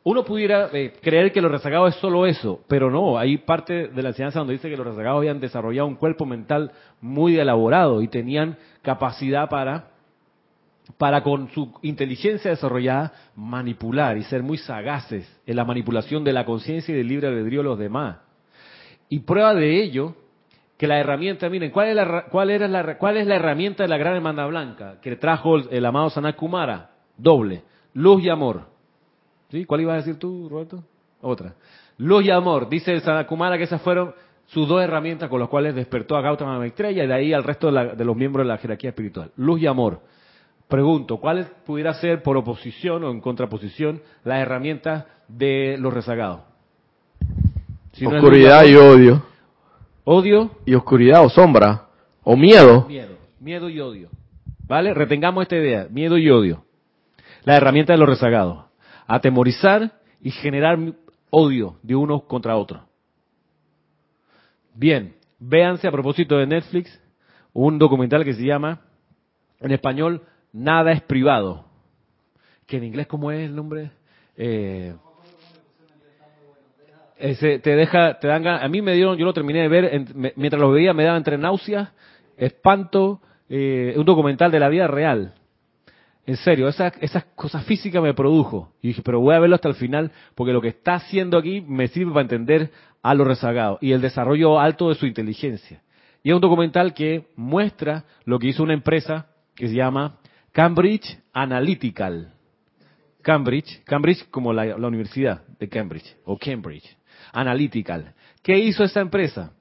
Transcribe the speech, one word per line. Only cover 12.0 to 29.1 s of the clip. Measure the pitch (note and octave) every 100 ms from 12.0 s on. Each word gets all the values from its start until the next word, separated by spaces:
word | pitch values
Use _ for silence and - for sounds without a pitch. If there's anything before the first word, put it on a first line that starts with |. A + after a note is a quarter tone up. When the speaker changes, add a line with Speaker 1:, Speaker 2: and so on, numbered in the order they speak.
| C3+ B2 G#3 G#3+ G3
Speaker 1:
desarrollada | E3 C#3 B2 B2+ C3+ D#3 _ _ -
manipular | G#2+ B2 B2 A2 A2+ C3 C#3 G#2+
y |
ser | G#2 C3
muy | C3 D3+
sagaces | - A2 A2 C#3+ - G#2 F2 _ -
en | A#2+
la | A#2
manipulación | B2 A2+ A#2 - D3+
de | C#3+
la | C3 A#2
conciencia | A2+ B2 D#3+ D#3
y | D3
del | A#2+
libre | C#3 C#3
albedrío | A#2+ A2 C#3
de | C#3+
los | A2
demás. | G#2 A#2+ C3 E2 _ _ _ _ - - - _ _
Y | D3
prueba | A#2+ F#3+ A3
de | G3 D3+ F3
ello | G#3 C3 D#3 E3 _ _ _ _ _ _
que | D3+
la | D3
herramienta, | C#3+ C#3+ F#3 F#3 F3
miren, | F#3 D#3+
¿cuál | G3 G#3+
es | G#3+
la |
herra-, | F#3 E3+ -
cuál | F#3 G3
era | G#3 G3+
la | F#3+
herra-, | D#3+ D3+
cuál | G3+ G#3+
es | G3+
la | F#3+
herramienta | D#3+ D3 G3 G3
de | F#3
la | D#3
gran | D#3 F3+
hermandad | D#3+ D3+ C#3+
blanca | E3 C3+ G#2+ G2+ F#2+
que | C3 A#2+
trajo | D3+ D#3+ D#3+ D#3
el, | B2
el | B2 A#2+
amado | C3+ D#3
Sanat | D3 D3 -
Kumara? | D#3+ F3+ C#3+ F#2+ - _ _ -
Doble, | C#3 D3 G#2 F2 _ _ _
luz | C3 F3 G3
y | F3
amor. | D#3+ C3 F#2 D2+ _ _ _ _